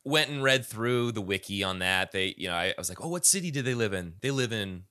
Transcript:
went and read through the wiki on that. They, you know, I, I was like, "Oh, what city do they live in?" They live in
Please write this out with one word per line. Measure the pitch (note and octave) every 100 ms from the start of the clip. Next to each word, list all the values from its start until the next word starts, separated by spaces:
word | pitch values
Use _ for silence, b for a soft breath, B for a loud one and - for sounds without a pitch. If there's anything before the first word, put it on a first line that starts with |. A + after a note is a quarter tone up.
went | C3+ D3+ C#3+
and | C#3+
read | C3+ C3 A#2
through | A2 A#2 B2 A#2+
the | A2
wiki | F#2+ G2 - G2+
on | G2 F#2
that. | F#2 F#2+ F#2
They, | G2 F#2 -
you | F2+
know, | F2
I, | F#2
I | -
was | F2+
like, | F2+
"Oh, | E3+
what | F3
city | - G3 F3
do | C#3+
they | B2+
live | B2 A2
in?" | F#2+ F2 F2
They | C3
live | C3+ B2
in | A2 G2 F#2 F#2+